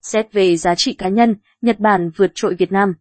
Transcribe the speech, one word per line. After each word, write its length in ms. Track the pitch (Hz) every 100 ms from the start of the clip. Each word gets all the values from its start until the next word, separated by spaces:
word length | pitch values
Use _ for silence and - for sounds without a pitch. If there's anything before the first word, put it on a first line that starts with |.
Xét 300 | - 214 214
về 240 | 208 190 170
giá 180 | 180
trị 180 | 175 -
cá 160 | - 185
nhân, 280 | 202 240 202 _ _
Nhật 160 | 233 220
Bản 320 | 214 196 170 160
vượt 140 | 185
trội 200 | - 208
Việt 180 | 180 175
Nam. 220 | 190 202 170